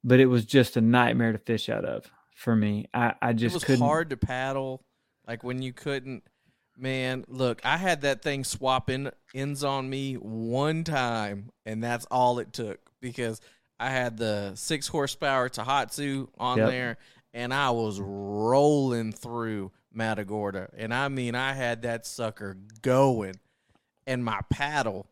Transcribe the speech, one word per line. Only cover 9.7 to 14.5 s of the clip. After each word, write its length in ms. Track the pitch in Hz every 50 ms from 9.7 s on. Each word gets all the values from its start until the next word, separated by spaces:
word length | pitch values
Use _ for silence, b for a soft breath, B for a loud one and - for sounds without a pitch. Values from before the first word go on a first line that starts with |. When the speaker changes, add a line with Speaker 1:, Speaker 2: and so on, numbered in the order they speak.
| 139 135 131 131
Speaker 2:
me 260 | 135 135 135 135 131
one 720 | - - 107 113 113 113 113 120 131 143 156 160 160 165
time, 680 | 160 156 135 127 120 117 113 107 104 101 101 101 120 _ _ _
and 180 | 110 110 110
that's 240 | 113 120 120 117 - -
all 280 | 123 127 127 123 123 104
it 140 | - -
took, 380 | - - 117 104 95 - _ _ _ _
because 400 | 127 127 117 - 120 113 110 - b b b b b b _ _
I 120 | 117 131
had 260 | 131 127 123 120 113
the 380 | 110 117 110 104 101 101 98